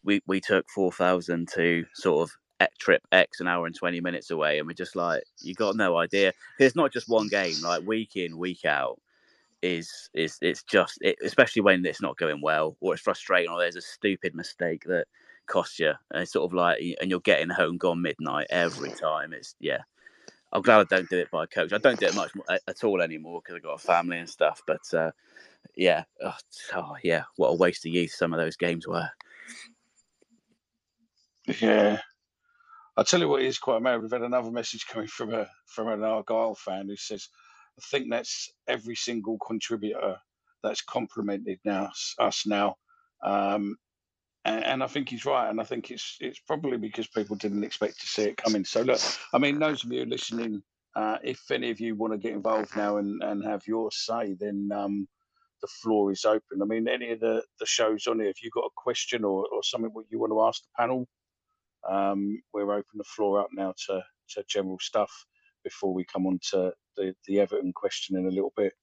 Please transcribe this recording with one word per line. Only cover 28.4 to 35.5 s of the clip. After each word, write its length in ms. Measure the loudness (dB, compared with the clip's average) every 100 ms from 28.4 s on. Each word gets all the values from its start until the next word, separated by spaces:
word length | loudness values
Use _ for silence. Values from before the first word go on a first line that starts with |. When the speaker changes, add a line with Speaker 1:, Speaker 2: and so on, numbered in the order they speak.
| -2 0
Speaker 1:
games 300 | -2 -2 -2
were. 220 | -4 -4 -10 -20 -20 -20 -18 -20 _ _ _ _ _ _ _ _ _ _ _ _ _ _ _ _ _ -8 0
Speaker 2:
Yeah. 400 | 6 6 6 2 -6 _ _ _ _ _ _ -20 -6 0
I'll 60 |
tell 160 | 4 4
you 80 | 4
what 120 | 2
is 160 | 2 -2
quite 220 | 0 2
mad. 200 | 2 0
We've 100 | 0
had 100 | -4
another 300 | 0 0 0
message 340 | -4 -6 -8 -10
coming 200 | -8 -8
from 260 | -6 -4
a, 160 | -4 -4